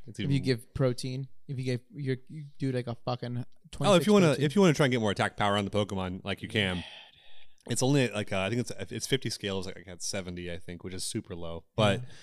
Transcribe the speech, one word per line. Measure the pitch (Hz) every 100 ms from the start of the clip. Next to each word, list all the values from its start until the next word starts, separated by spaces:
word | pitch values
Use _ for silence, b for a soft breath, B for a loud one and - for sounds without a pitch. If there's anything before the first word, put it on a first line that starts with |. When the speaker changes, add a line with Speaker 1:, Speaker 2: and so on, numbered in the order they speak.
| -
Speaker 1:
It's | 107
Speaker 2:
If | 110
Speaker 1:
even | 139
Speaker 2:
you |
give | 131 120 -
protein, | - 131 123 131 131 135 - -
if | 131
you | 131
gave, | 123 -
you, | - 131 131 -
you | 156 143 -
do, | 135
like, | 123 120
a | 113
fucking | - 120 120 120 - - - -
Speaker 1:
Oh, | 165 180
if | 196
you |
wanna, | 208 170
Speaker 2:
twenty-six | 120
protein. | 147
Speaker 1:
if | 202
you |
wanna | 190 139
try | 139
and |
get | 123
more | 107
attack | 92 104 -
power | 104 101
on | 101
the |
Pokemon, | 104 101 95 92 95
like, | 98 95
you | 107
can. | 107 95 90
Speaker 2:
Yeah, | B B B B B B B B -
dude. |
Speaker 1:
It's | 117
only, | 131 143 123
like, | 101 101
uh, | 98
I | 95
think | 120
it's, | 120 98 98
it's | 113 -
fifty | 135 117
scales, | - 101 98 92
like, | - 90
at | 90
seventy, | - 101 90 90 87
I | 85
think, | - 87 92
which |
is | 92
super | - 110 - 87
low. | 82 85 - -
But | 104 98
Speaker 2:
Yeah. | 123 B